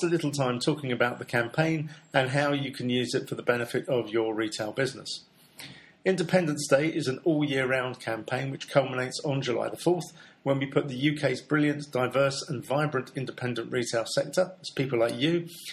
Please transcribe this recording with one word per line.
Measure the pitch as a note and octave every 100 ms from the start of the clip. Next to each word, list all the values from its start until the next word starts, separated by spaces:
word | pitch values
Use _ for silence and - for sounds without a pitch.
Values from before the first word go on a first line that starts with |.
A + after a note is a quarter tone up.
a | E3+
little | E3 D3
time | C#3+ B2+ A#2+
talking | D#3+ D3 C3
about | A#2+ A#2+ -
the | -
campaign | A#2+ A#2 - D#3+ D#3+ D3+ - -
and | C#3 B2+
how | C#3+ D3
you | C#3+ C3
can | - B2
use | B2 A#2+
it | B2+ -
for | A#2
the |
benefit | - A#2+ A#2 B2 -
of | B2 G#2+
your | A2 A2
retail | G#2+ A2 - G#2+
business. | C3 C3+ G#2 - - - _ - - - - - _ F#3
Independence | F3+ E3 F#3 D#3+ D3 D3
Day | C#3 D#3+
is | D#3+ C3
an | B2+
all-year-round | F3 D3+ D3 C3+ B2+ C3 B2 A#2
campaign | A#2 A2 - B2+ C3+
which | C3+ -
culminates | C#3+ C3 B2+ B2+ -
on | D#3 C3+
July | B2+ A2+ A2
the | A2
fourth, | E3 F3 - - - -
when | C#3 C#3
we | C3+
put | D3 C#3
the | B2
U | D3 D3
K's | C#3 B2+
brilliant, | - D3+ D3 D3 -
diverse | B2 B2 C3+ C#3 C#3 -
and | A#2+ -
vibrant | C#3 D3+ C3 B2 C#3
independent | A#2+ - B2 A2+ A#2
retail | B2+ A#2 A#2 A2
sector, | - D3+ - F3+ -
as | -
people | - B2+ A#2
like | A#2 A#2+
you, | D3+ E3+ E3+ - -